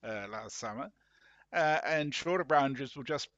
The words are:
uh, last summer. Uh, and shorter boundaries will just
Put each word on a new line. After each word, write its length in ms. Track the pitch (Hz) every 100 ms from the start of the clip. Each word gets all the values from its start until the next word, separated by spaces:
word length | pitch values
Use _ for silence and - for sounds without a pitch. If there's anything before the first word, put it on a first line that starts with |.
uh, 240 | 113 107 101
last 280 | 107 110 -
summer. 320 | 113 110 190 - _ _ _ _ _
Uh, 260 | 175 156 156 -
and 300 | 156 147 -
shorter 300 | 170 180 143
boundaries 500 | 147 135 131 135 147
will 80 |
just 240 | 127 147 -